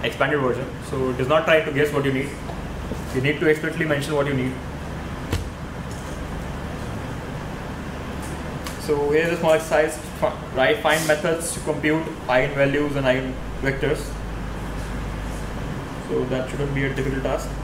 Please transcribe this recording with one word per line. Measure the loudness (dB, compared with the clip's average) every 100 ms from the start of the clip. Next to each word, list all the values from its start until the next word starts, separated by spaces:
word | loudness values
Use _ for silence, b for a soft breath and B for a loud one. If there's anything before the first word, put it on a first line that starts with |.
expanded | -4 0 2 4
version. | 2 0 -4 -8 -6
So | -2 0
it | 0
does | 4
not | 4 6
try | 4
to | 4
guess | 2 2
what | 2 2
you |
need. | 0 -2 -6 -8 -6 -6 -6 -6 -6 -2
You | 0
need | 2 4
to | 4
explicitly | 4 2 -2 0
mention | 2 2 2
what | 2
you |
need. | 2 0 -2 -8 -8 -8 -6 -6 -6 -2 -2 -2 -8 -8 -8 -8 -8 -8 -6 -6 -6 -6 -6 -6 -6 -6 -6 -6 -6 -6 -6 -6 -8 -8 -8 -8 -8 -6 -6 -6 -6 -6 -6 -6 -6
So | 0 2 4
here's | 4 4
a | 2
small | 4
exercise, | 4 4 4 4 0 -8 0
fi-, | 0 0 -4 2
right, | 4 4
find | 4 4 4
methods | 4 4 0 0
to | -4
compute | -2 2 4 2 0 -6 2
eigenvalues | 4 4 4 4 4 2 2
and | 4
eigenvectors. | 4 2 -4 -6 -2 0 2 2 0 -2 -6 -6 -6 -6 -6 -6 -4 -4 -4 -4 -4 -4 -4 -4 -4 -4 -4 -6 -8 -2
So | 0 0
that | 0 -2
shouldn't | -2 0
be | 0 0
a |
difficult | 0 0 0
task. | 0 0 -2 -6